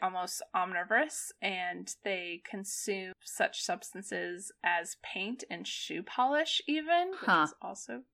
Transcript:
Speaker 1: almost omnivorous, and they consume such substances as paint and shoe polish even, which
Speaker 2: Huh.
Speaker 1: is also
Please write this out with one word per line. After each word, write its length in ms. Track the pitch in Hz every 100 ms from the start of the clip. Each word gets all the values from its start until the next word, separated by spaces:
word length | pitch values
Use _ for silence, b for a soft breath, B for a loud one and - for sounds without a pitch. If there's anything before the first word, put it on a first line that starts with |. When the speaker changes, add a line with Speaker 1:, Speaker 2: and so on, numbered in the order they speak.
Speaker 1:
almost 400 | 190 185 190 - -
omnivorous, 760 | 190 185 175 180 220 311 - - -
and 520 | 196 185 180 180 190 -
they 360 | 208 185 175 170 -
consume 600 | 202 196 - - 196 185 190
such 380 | - - - -
substances 880 | - 180 - 185 196 185 175 180 196 -
as 320 | 180 175 170 -
paint 420 | - - 196 254 -
and 180 | 170 196
shoe 340 | - - 160
polish 600 | - - 262 294 320 - -
even, 440 | 311 311 339 359
which 100 | 381
Speaker 2:
Huh. 220 | - 175
Speaker 1:
is 100 | 151 -
also 420 | - 196 - 240 262